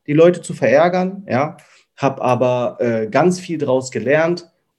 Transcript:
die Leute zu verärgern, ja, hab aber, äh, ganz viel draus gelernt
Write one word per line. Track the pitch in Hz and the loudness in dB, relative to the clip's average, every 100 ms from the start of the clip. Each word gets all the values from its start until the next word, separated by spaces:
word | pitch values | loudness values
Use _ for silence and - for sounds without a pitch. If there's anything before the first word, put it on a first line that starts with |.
| - | -2
die | |
Leute | 147 170 175 | 4 4 4
zu | - | -4
verärgern, | 151 127 135 175 185 185 196 - | -4 2 4 4 0 -4 -6 -4
ja, | 123 151 175 _ _ _ - | -2 -2 -6 _ _ _ -4
hab | 139 131 | -4 -2
aber, | 123 123 127 123 120 - | 0 0 0 0 -4 -4
äh, | 120 113 110 | -2 -2 -2
ganz | 131 175 180 | 2 2 0
viel | - 160 | -4 -6
draus | 139 127 131 | -2 -2 -2
gelernt | 117 113 147 165 175 - _ _ | -6 -2 0 0 -4 -8 _ _